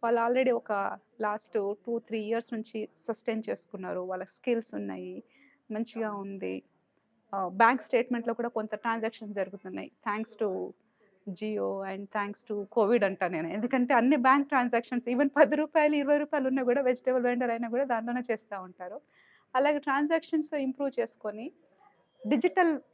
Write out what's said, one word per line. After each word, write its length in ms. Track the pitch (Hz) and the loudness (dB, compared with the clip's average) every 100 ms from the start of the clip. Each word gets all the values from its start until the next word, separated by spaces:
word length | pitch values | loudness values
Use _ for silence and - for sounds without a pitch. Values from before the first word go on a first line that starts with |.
వాళ్ళు 180 | 233 233 | 2 2
already 300 | 233 247 262 | 2 2 2
ఒక 480 | 233 - 202 196 196 _ _ | 2 0 -2 -2 -6 _ _
లాస్ట్ 320 | 208 214 - 220 202 208 - | -4 -4 -4 -2 -2 -4 -4
టూ 140 | 233 | -6
త్రీ 200 | 226 220 | -4 -6
ఇయర్స్ 340 | 214 226 233 | -2 -4 -4
నుంచి 360 | 226 220 220 214 - | -8 -8 -8 -10 -12
సస్టైన్ 460 | - 220 - 220 220 | -8 -6 -4 -4 -4
చేసుకున్నారు, 500 | 196 - 190 185 180 | -8 -8 -10 -6 -6
వాళ్ళ 240 | 180 185 | -4 -8
స్కిల్స్ 520 | 185 - - 233 220 202 | -8 -10 -2 -2 -2 -8
ఉన్నాయి, 480 | 202 185 180 185 - _ _ _ _ | -8 -8 -10 -12 -16 _ _ _ _
మంచిగా 420 | 214 233 226 220 | -6 -6 -4 -6
ఉంది. 500 | 208 196 196 190 190 - _ _ _ _ _ _ 196 | -6 -8 -8 -6 -8 -10 _ _ _ _ _ _ -4
ఆ, 120 | 185 | -4
బ్యాంక్ 340 | 190 226 247 | 4 4 4
స్టేట్మెంట్లో 520 | - 240 247 240 233 | 2 0 2 -2 -2
కూడా 160 | 226 233 | -4 -4
కొంత 260 | 233 214 214 | -4 -6 -6
ట్రాన్సాక్షన్స్ 580 | 208 226 220 226 214 | -4 -2 -4 -6 -10
జరుగుతున్నాయి, 580 | 208 185 196 190 185 190 _ - | -6 -6 -6 -10 -10 -12 _ -6
thanks 340 | 208 226 - | -6 -6 -2
to 300 | 214 185 185 - _ _ _ _ - | -2 -2 -6 -10 _ _ _ _ -12
Jio 540 | 185 214 208 196 196 190 | -8 -4 -2 -2 -2 -6
and 100 | 190 | -8
thanks 480 | 202 208 202 208 - | -6 -4 -4 -6 -8
to 160 | 208 196 - | -8 -4 2
covid 260 | 208 240 196 | 4 6 4
అంటా 220 | 190 175 | 0 -2
నేను, 200 | 175 165 | -2 -4
ఎందుకంటే 460 | 190 240 262 247 | -4 0 0 4
అన్ని 220 | 262 240 294 | 4 6 6
బ్యాంక్ 320 | 247 277 277 | 6 4 4
ట్రాన్సాక్షన్స్, 580 | 277 247 233 240 247 240 | 2 2 0 0 -4 -2
even 240 | 247 285 285 | 2 2 6
పది 180 | 294 294 | 6 6
రూపాయలు, 400 | 302 320 302 294 | 2 4 4 2
ఇరవై 220 | 285 294 | 2 2
రూపాయలు 300 | 294 302 262 | 2 -2 0
ఉన్నా 160 | 262 | 0
కూడా, 180 | 247 247 | 2 2
వెజిటేబుల్ 420 | 254 247 - 254 | 2 0 0 2
వెండర్ 260 | 247 247 247 | 2 0 0
అయినా 200 | 233 233 | -2 -2
కూడా 140 | 233 | -2
దాంట్లోనే 380 | 277 233 226 240 247 | 0 -2 -2 -4 -2
చేస్తూ 300 | 233 - 202 | -4 -4 -12
ఉంటారు. 400 | 185 180 180 220 _ _ _ _ _ 254 | -12 -14 -14 -14 _ _ _ _ _ 2
అలాగే 240 | 277 294 | 4 2
ట్రాన్సాక్షన్స్ 760 | 294 269 294 330 320 320 302 | 2 2 4 2 2 -2 0
ఇంప్రూవ్ 460 | 302 269 262 277 262 | -2 -2 -2 -4 -2
చేసుకొని 520 | 233 - 214 208 254 - _ _ _ _ _ _ 208 | -4 -4 -10 -8 -12 -14 _ _ _ _ _ _ 0
డిజిటల్ 520 | 262 349 370 349 294 - | 2 2 4 2 2 -4